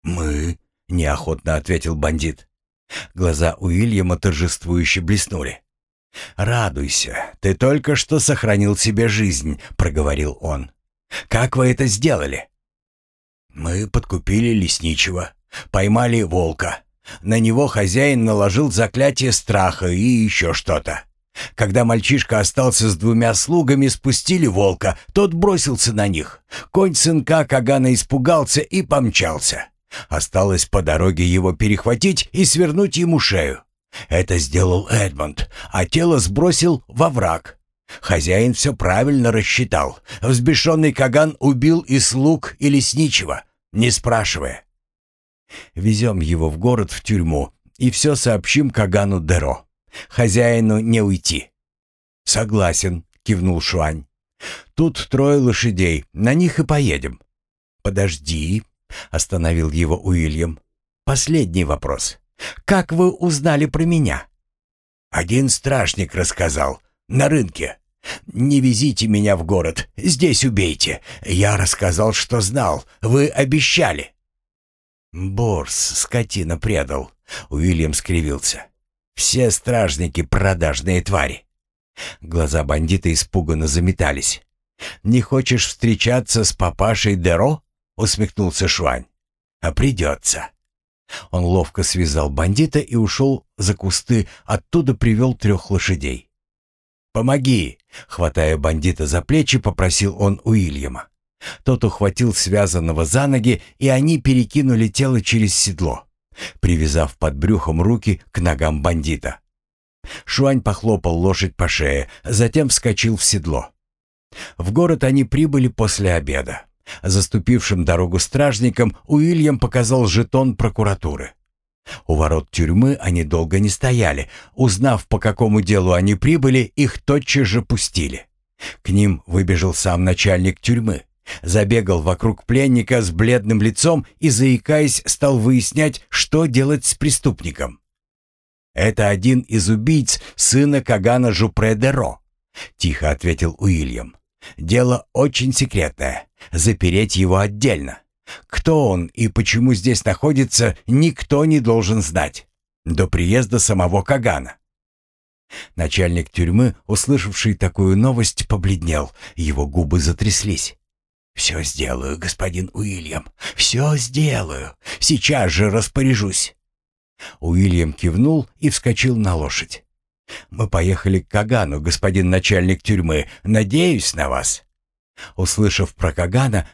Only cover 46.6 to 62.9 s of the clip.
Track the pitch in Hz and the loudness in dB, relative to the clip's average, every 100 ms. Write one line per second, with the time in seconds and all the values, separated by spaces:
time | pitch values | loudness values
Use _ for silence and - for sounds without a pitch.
46.6 | 110 120 104 - - 107 82 76 67 _ | 0 0 -2 -6 -4 -2 0 -2 -4 _
47.6 | _ _ 123 - 151 139 - 107 - 139 | _ _ -2 2 0 0 0 0 0 0
48.6 | 143 - 101 101 101 95 78 87 71 62 | 0 0 0 2 2 -2 0 0 0 -6
49.6 | _ _ _ - - - 120 98 120 117 | _ _ _ -20 -10 0 2 4 2 2
50.6 | 110 107 113 113 104 92 - 80 - _ | 2 2 2 2 2 0 -2 -6 -8 _
51.6 | _ _ _ _ _ _ - 107 110 104 | _ _ _ _ _ _ -4 -2 0 2
52.6 | 90 82 98 87 - _ - 101 92 85 | 2 0 -2 -6 -10 _ -2 0 2 0
53.6 | - 90 78 78 71 _ _ _ - - | -2 -2 -2 -4 -12 _ _ _ -16 -16
54.6 | - - 160 - - 131 139 143 123 107 | -14 0 0 0 -4 0 4 4 4 2
55.6 | 120 92 92 80 - 73 110 147 175 - | 0 0 0 0 -6 -2 0 4 2 0
56.6 | 156 147 131 71 67 - _ _ _ _ | 0 0 0 -2 -6 -14 _ _ _ _
57.6 | _ _ 104 95 98 73 73 82 78 104 | _ _ -6 -2 -2 -2 -6 -6 -2 -4
58.6 | - _ _ - - 80 - 92 82 82 | -6 _ _ -20 -8 -6 -4 -2 0 2
59.6 | 80 78 82 85 98 90 78 76 82 80 | 0 0 0 0 0 0 0 -2 -4 -6
60.6 | _ _ _ _ - 139 - 160 104 85 | _ _ _ _ -2 -2 0 0 2 0
61.6 | 80 73 69 67 - - _ _ - - | 0 -2 -4 -6 -6 -10 _ _ -16 -12
62.6 | - 196 - | 0 0 2